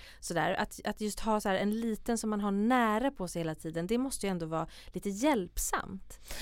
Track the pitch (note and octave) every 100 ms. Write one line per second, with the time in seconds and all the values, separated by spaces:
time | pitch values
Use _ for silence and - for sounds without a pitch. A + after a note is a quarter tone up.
0 | - - - E3+ D#3 - - - - -
1 | G#3+ - A3+ G#3+ G#3 F#3+ G3+ A3 A#3 G#3+
2 | - A3+ A3 G#3 G3+ G3 A3 B3+ A3+ G#3+
3 | C#4 C#4 F3+ E3+ D#3+ D#3 D#3+ E3 F3 A#3
4 | C4+ - G3 F3+ D#3+ D#3+ D#3+ - - F3+
5 | G3+ G3+ D4 B3+ F3 - - - - F#3+
6 | - - - -